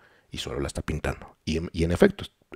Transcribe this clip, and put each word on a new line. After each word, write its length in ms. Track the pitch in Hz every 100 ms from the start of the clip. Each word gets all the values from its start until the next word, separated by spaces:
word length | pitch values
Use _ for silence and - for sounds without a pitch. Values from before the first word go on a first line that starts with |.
| - _ _
y 80 | -
solo 220 | - -
la 60 | 69
está 140 | -
pintando. 560 | - 76 67 - - -
Y 140 | - 78
en, 100 | 85
y 100 | -
en 80 | 82
efecto, 320 | 87 - -
es, 80 | - _ -